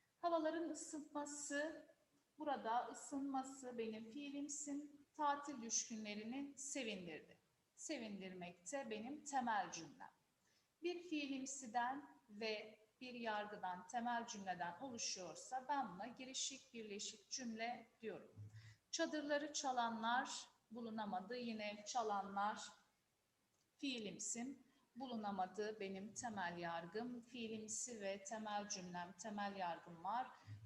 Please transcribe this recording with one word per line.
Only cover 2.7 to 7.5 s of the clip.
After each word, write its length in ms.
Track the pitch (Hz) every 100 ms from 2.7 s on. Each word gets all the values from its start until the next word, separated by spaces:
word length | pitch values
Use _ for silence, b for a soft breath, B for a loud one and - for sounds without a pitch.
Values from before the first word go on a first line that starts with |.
| 233 233
ısınması 880 | 247 - 285 277 269 262 - 247 233
benim 340 | 226 220 226
fiilimsim, 920 | 285 285 285 285 - 294 285 294 - - -
tatil 460 | 294 285 302 269
düşkünlerini 920 | 226 226 - 220 214 208 220 262 277 -
sevindirdi. 840 | - 285 226 196 175 156 - - _